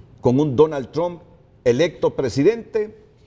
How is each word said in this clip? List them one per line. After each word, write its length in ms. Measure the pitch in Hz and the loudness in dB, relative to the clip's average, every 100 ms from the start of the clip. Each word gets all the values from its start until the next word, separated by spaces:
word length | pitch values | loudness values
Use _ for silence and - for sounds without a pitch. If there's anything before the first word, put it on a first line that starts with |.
| - - | -20 -2
con 200 | 123 127 | 0 2
un 160 | 151 123 | 0 2
Donald 340 | 156 143 113 | 2 2 -8
Trump 320 | 147 175 175 - - _ _ | -6 -6 -8 -20 -20 _ _
electo 540 | 123 123 170 - 160 - | -2 2 0 0 -4 -2
presidente 840 | 131 135 147 233 - 220 214 - - _ | -4 2 2 0 -6 -6 -6 -12 -20 _